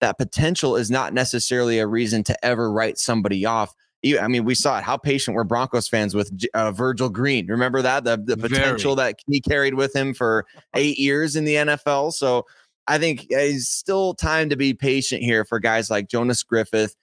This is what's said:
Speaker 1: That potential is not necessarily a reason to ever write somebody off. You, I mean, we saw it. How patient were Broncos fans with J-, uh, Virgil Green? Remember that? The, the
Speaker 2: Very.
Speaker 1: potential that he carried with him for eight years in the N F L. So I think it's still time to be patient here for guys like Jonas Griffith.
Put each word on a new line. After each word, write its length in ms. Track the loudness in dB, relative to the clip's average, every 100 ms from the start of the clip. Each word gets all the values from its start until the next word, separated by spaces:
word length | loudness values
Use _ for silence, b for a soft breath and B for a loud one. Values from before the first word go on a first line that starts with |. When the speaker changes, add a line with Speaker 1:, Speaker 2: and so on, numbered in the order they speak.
Speaker 1:
That 160 | 0 0
potential 580 | -4 0 0 2 2 2
is 160 | 2
not 220 | 0 0
necessarily 640 | 0 0 0 0 0 2 2
a 80 | 2
reason 380 | 0 0 0 0
to 200 | -2 0
ever 240 | 0 0
write 280 | 0 -2 -2
somebody 480 | 0 0 0 0 0
off. 280 | 0 -2 -8 _ _
You, 160 | 0 0
I 80 | 2
mean, 160 | 0
we 100 | 0
saw 260 | 0 0 0
it. 40 |
How 140 | -2 -2
patient 380 | 0 -2 0 -2
were 100 | 0
Broncos 420 | 0 0 -2 0
fans 260 | 0 0
with 220 | -2 -4 -4
J-, 140 | -4
uh, 200 | 0 -2
Virgil 340 | 0 -2 0 -2
Green? 400 | 0 0 0 0
Remember 340 | 0 0 2
that? 220 | 2 0
The, 140 | 0 -2
the 180 | -2 -2
Speaker 2:
Very. 140 | 0
Speaker 1:
potential 460 | 0 0 0 0 0
that 200 | 0 -4 -2
he 120 | -2
carried 360 | 0 0 0 0
with 200 | 0 0
him 180 | -2
for 320 | 0 0 0 -2 B B 0
eight 240 | 0 2
years 380 | 0 0 0 0
in 80 | 0
the 100 | 2
N 140 | 2
F 180 | 0 0
L. 240 | 0 0
So 340 | 0 0 0 -2 b b _ -2
I 120 | 0
think 300 | 0 -2 -2
it's 400 | 0 0 0 -4
still 440 | -6 -2 0 0
time 360 | -2 -2 0 0
to 80 | 0
be 160 | 0
patient 500 | 0 0 0 -2 -2
here 220 | 0 0 0
for 140 | 0
guys 300 | 2 0 0
like 200 | -2 -2
Jonas 340 | -2 0 -2
Griffith. 540 | 0 0 2 0 0 -4